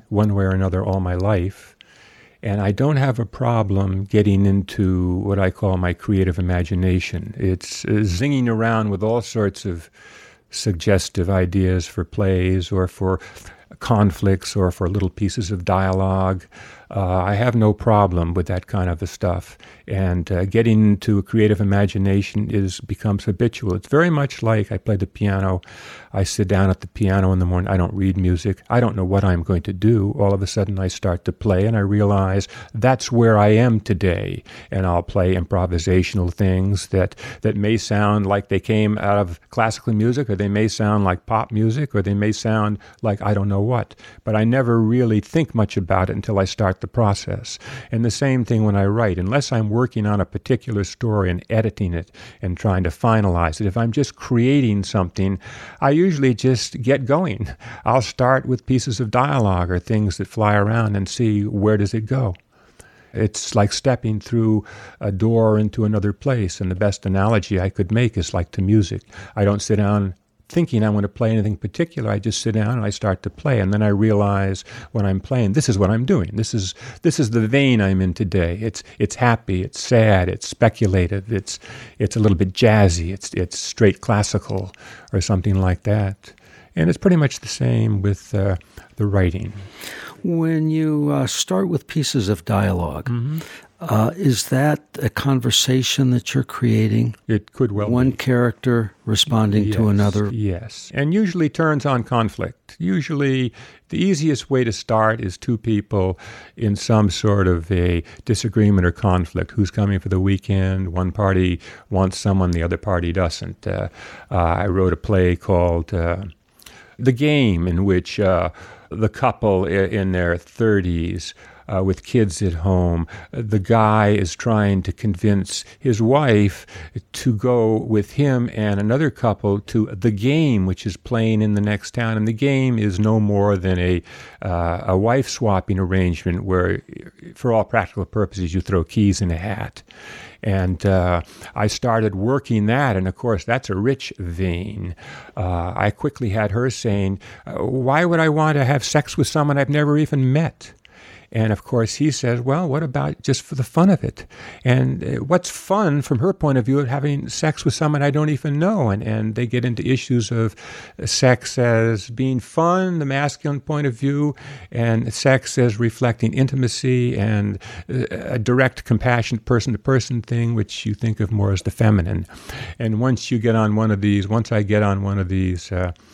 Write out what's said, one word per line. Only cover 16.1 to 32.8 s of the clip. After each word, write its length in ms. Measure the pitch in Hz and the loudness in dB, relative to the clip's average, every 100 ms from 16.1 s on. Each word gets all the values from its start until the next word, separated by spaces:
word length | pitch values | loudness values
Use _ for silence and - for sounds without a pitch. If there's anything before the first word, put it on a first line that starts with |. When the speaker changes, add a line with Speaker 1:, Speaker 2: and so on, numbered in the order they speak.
| 95 95 95 - - - - - 101 | 0 0 -2 -8 -20 -20 -20 -8 -4
Speaker 1:
Uh, 280 | 90 92 | 0 0
I 100 | 92 | 0
have 220 | 101 123 113 | 0 0 2
no 180 | 107 | 2
problem 640 | 104 117 104 98 87 82 87 | 2 2 4 4 2 0 -2
with 100 | 85 | -2
that 200 | 90 - | -4 -4
kind 200 | 98 92 | -4 -2
of 140 | 85 | -4
a 60 | 92 | -8
stuff. 500 | - 92 92 - - - - - | -4 -4 -4 -8 -20 -20 -20 -8
And, 440 | 95 92 90 80 | -2 0 -2 -2
uh, 140 | 90 95 | -2 0
getting 380 | 113 113 110 107 | 2 4 4 4
into 260 | 101 - 101 | 2 2 0
a 60 | |
creative 360 | - 110 107 104 | 0 2 2 2
imagination 920 | 101 101 101 98 98 98 - 107 107 | 2 2 0 0 0 0 0 -4 -2
is, 280 | 107 95 - | -2 -2 -6
becomes 420 | - 95 110 101 - | -10 -6 -2 -2 -2
habitual. 480 | 92 120 - 107 | -2 -2 -2 -4
It's 140 | - - | -4 0
very 240 | 147 175 | 0 2
much 320 | 151 139 - | 0 -2 -4
like 280 | 113 107 101 | 0 0 -2
I 60 | 101 | -4
play 200 | - 98 | -2 -2
the 100 | 95 | -2
piano. 540 | - 104 98 95 92 - - - - - | -2 -2 0 0 -2 -6 -20 -20 -20 -8
I 100 | 98 | -4
sit 240 | 95 - 92 | -4 -2 0
down 220 | 95 98 | 2 2
at 120 | 92 | 0
the 60 | - | -6
piano 460 | - 101 95 95 | -4 0 2 2
in 60 | 92 | 2
the 80 | 90 | 2
morning. 200 | 90 90 | 0 0
I 100 | 95 | 0
don't 180 | 87 98 | 0 0
read 200 | 95 92 | -2 0
music. 460 | 90 90 101 92 - | 0 0 -2 -4 -2
I 100 | 120 | 0
don't 160 | 117 101 | 0 0
know 80 | |
what 200 | 92 98 | 0 2
I'm 180 | 95 87 | 2 0
going 220 | 82 90 | 0 -2
to 100 | - | -2
do. 380 | 92 107 113 98 139 | 0 2 2 0 0
All 160 | 101 98 | 0 2
of 80 | |
a 40 | 98 | -2
sudden, 300 | 110 98 95 | -2 -2 -2
I 100 | 92 | -4
start 380 | - 98 87 - | -4 -4 -2 -4
to 60 | |
play, 340 | - 107 92 107 | -4 0 2 2
and 100 | 113 | 2
I 40 | |
realize 680 | 98 104 101 98 95 98 - - - | 2 2 2 2 2 0 -4 -14 -12
that's 360 | 110 | -2